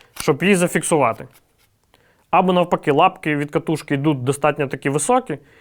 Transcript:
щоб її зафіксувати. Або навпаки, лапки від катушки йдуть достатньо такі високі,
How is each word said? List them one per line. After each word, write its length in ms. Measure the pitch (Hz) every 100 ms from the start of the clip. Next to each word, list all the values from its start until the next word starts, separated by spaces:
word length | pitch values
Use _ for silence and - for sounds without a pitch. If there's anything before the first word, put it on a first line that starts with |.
| _
щоб 280 | - - 139
її 120 | 180
зафіксувати. 720 | 185 175 180 - 160 120 110 127 _ _ _ _ _ _ _ _ _ -
Або 220 | 170 185
навпаки, 400 | 180 175 180 -
лапки 440 | 143 185 185 156 147
від 140 | 147
катушки 440 | 160 - 156 -
йдуть 300 | 139 151 139
достатньо 420 | 123 135 151 143 135
такі 220 | 135 139
високі, 500 | 143 - 247 247 143 _ _